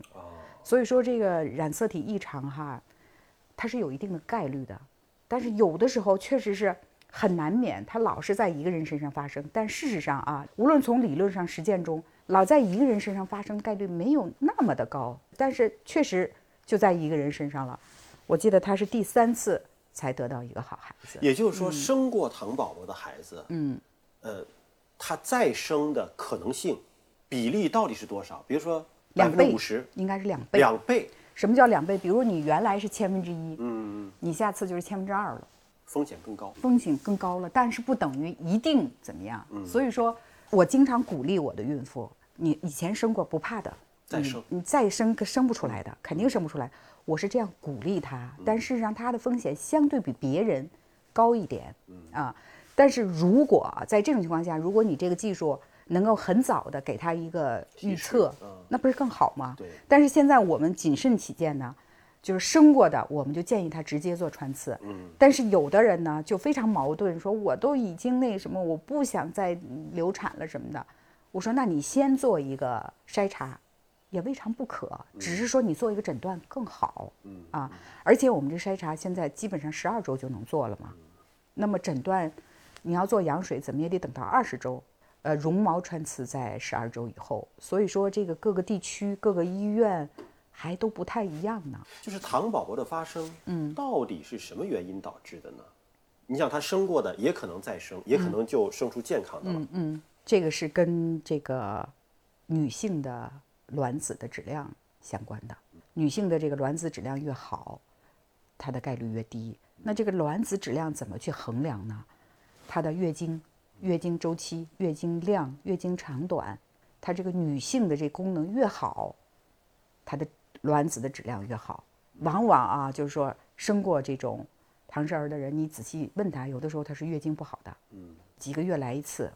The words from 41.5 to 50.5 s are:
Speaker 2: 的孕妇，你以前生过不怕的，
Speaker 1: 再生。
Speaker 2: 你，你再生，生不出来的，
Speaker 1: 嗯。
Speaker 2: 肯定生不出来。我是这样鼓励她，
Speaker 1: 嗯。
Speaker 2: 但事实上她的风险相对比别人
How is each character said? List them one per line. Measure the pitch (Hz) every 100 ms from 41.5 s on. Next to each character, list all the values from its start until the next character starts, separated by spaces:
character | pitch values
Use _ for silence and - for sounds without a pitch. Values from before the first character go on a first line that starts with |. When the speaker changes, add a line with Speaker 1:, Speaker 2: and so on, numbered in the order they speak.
Speaker 2:
的 | -
孕 | 110 147
妇， | 131 131 107 - _
你 | - 165 147
以 | 175
前 | 143 170
生 | 214 226
过 | 214
不 | 175 160
怕 | - 226
的， | - - _ _ -
Speaker 1:
再 | -
生。 | - 240 -
Speaker 2:
你， | 180
你 |
再 | 175 294 214
生， | - 226 226
生 | 208 - 254
不 |
出 | 233 135
来 | 113
的， | -
Speaker 1:
嗯。 | -
Speaker 2:
肯 | - 160
定 | 240
生 | 226
不 | 160
出 | 147
来。 | 123 - - -
我 | - 156
是 | 202
这 | 247
样 | 208 -
鼓 | 156 135
励 | 143 190
她， | - 131 123 143
Speaker 1:
嗯。 |
Speaker 2:
但 | 185 220
事 | -
实 | 254
上 | 220
她 | 214 233
的 | 240
风 | 254 240
险 | 170
相 | 147 - - 294
对 | 277
比 | 180 123
别 | 139 147
人 | 220